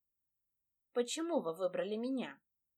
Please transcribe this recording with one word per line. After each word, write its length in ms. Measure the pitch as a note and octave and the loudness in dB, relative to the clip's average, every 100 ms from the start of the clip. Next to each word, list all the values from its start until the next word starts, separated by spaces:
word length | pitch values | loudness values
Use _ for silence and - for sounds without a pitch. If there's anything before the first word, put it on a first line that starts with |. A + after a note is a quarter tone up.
| _ _ _ _ _ _ _ _ _ | _ _ _ _ _ _ _ _ _
"Почему 460 | - A#3+ D4+ E4 D4+ | 0 0 0 2 2
вы 140 | E3 | 2
выбрали 420 | E3+ F#3 F3 F#3 G#3+ | 0 0 0 -2 -2
меня?" 440 | B3 C4+ D#3+ - _ _ _ | -2 -2 -4 -10 _ _ _